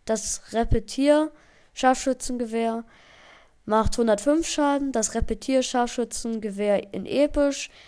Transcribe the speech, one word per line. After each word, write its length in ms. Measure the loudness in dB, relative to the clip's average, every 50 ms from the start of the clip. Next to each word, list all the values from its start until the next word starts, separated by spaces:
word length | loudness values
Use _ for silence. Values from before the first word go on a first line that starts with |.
| _
das 360 | -4 -4 -4 -4 -6 -8 -8 -10 -4 -2
Repetier-Scharfschützengewehr 2250 | -2 2 2 2 0 0 -2 -2 2 4 4 6 4 2 0 -4 -12 _ _ _ _ _ _ _ 0 2 2 2 2 0 -2 -2 -2 -4 -6 -6 -6 -6 -4 -4 -2 -2 -2 -4 -6 -8 -14 -20 -20 _ -20 -20 -20 -20 -20 -20 -20 -20 _ _ _ _
macht 320 | 0 2 2 2 2 2
hundertfünf 500 | 2 2 2 2 2 2 2 2 2 0
Schaden. 440 | -2 -2 0 0 2 2 0 -2 -2
Das 220 | -2 -2 -2 -2 -2
Repetier-Scharfschützengewehr 1800 | -2 -2 -2 -4 -4 -2 0 0 0 0 0 0 -2 -2 -2 -2 -4 -4 -4 -6 -8 -6 -6 -4 -4 -6 -6 -6 -2 0 2 2 0 0 -4 -8
in 120 | -10 -6
episch, 640 | -2 2 2 2 2 2 2 0 0 0 -4 -8 -12 -16 -20 -20